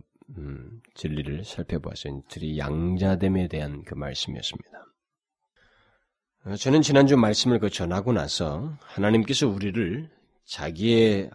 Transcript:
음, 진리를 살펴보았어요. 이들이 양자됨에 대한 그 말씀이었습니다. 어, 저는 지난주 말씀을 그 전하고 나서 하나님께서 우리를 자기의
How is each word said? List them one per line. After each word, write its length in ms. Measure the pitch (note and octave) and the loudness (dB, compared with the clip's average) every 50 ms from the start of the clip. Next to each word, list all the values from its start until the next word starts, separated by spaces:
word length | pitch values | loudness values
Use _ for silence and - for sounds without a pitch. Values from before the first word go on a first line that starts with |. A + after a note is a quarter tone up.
| - _ _ _ _ - B2+ E2 | -20 _ _ _ _ -18 -16 -14
음, 420 | D2 C#2+ C#2 B1+ B1 - A2+ A#2 - _ _ | -12 -12 -12 -14 -14 -16 -20 -20 -20 _ _
진리를 500 | - - D#2 D2+ D2 C#2 D2 D2 E2 G#2+ | -8 -6 -6 -4 -4 -6 -6 -8 -8 -10
살펴보았어요. 800 | - - - E2 - F2+ D#2 - - D2+ - - C#2+ C#2 C#2 - _ | -10 -10 -10 -8 -6 -6 -6 -6 -8 -10 -10 -10 -10 -10 -10 -14 _
이들이 280 | - D#2+ D#2 D#2 D2+ D2+ | -12 -8 -6 -6 -4 -4
양자됨에 920 | C#2+ C#2+ D2 D#2+ E2+ F2+ F#2 F2 F#2+ F#2+ F#2+ E2+ F#2+ F#2+ F#2+ F#2 F2+ D#2+ | -4 -4 -2 -2 0 0 0 2 2 2 2 2 2 2 2 2 0 -2
대한 340 | - D2+ D2+ D2 C#2+ C#2+ D2 | -4 -6 -6 -6 -8 -10 -12
그 120 | - - | -12 -10
말씀이었습니다. 760 | C#2+ C#2+ C#2 C2+ - - - - - - - - - - _ - - - _ _ _ _ _ _ _ _ _ _ _ _ _ _ _ _ _ _ _ _ _ _ _ _ _ _ _ _ _ _ _ _ | -10 -8 -8 -8 -8 -8 -8 -8 -8 -8 -10 -10 -10 -16 _ -20 -20 -20 _ _ _ _ _ _ _ _ _ _ _ _ _ _ _ _ _ _ _ _ _ _ _ _ _ _ _ _ _ _ _ _
어, 100 | F#2 G2+ | -10 -8
저는 280 | G#2 - C3 C#3+ D#3 D3 | -4 0 4 4 4 4
지난주 340 | D3+ C#3 C#3 C#3 C3+ C#3+ | 6 6 6 8 8 8
말씀을 420 | B2+ A2+ G#2+ G#2+ - - B2+ A#2+ G#2+ | 6 6 4 2 2 2 2 2 2
그 100 | G#2 G2 | 2 0
전하고 440 | - - F#2 E2+ F2+ G2 G2 B2 A#2+ | -2 -2 -2 -2 -2 0 0 0 0
나서 640 | F2+ C#2+ D2 - - F2 D2+ D2 E2+ C3 D#3+ D3+ - | 0 0 -2 -4 -4 -4 -4 -4 -4 -6 -8 -10 -12
하나님께서 680 | - - - - G2+ G#2+ A2 A2+ G#2+ A#2+ C3+ - D3 A#2 | -16 -12 -6 -2 2 4 4 4 4 2 0 2 2 0
우리를 600 | G2 G2 G#2 G2+ F2+ A#2 G2+ E2+ G#2 D3+ D#3+ - - _ _ _ _ _ _ | 0 -2 -4 -4 -2 -2 -2 -2 -2 -6 -8 -10 -16 _ _ _ _ _ _
자기의 840 | - - - - - D#2+ E2 G#2 A2+ A#2 A2+ A2+ A2 G2+ G2 F#2 - | -16 -12 -8 -8 -8 -6 -2 2 4 6 6 6 6 4 2 -2 -6